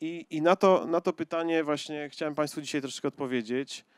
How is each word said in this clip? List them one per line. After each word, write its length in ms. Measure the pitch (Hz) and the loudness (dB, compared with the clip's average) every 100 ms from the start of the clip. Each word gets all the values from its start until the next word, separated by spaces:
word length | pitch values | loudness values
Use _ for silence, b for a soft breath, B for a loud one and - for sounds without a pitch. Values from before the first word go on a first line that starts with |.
i, 240 | 160 170 - | -10 -10 -8
i 120 | 156 | 0
na 140 | 160 190 | 4 6
to, 300 | 196 185 90 | 6 6 4
na 140 | 170 | 0
to 120 | 180 | 0
pytanie 500 | 165 165 165 165 165 | -4 -4 -4 0 0
właśnie 460 | 151 147 - 151 147 | 0 -2 -4 -8 -10
chciałem 260 | - 156 147 | -6 -6 -2
państwu 260 | 147 - | -2 -4
dzisiaj 200 | 143 151 | -4 -4
troszeczkę 260 | 131 - 143 | -4 -4 -6
odpowiedzieć. 800 | - 139 127 110 123 139 - - | -4 -2 -2 -2 -4 -4 -10 -16